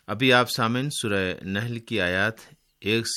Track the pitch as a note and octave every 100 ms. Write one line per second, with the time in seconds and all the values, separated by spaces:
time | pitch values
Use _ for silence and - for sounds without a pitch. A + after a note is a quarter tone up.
0 | - G#2+ C3 B2 A#2 - A2+ B2 C#3+ -
1 | A2 G2 F#2 E2 F#2 G2+ A#2+ A#2 A2+ A2
2 | F2+ F#2 G#2+ A2 - - _ _ G2 A2+
3 | A2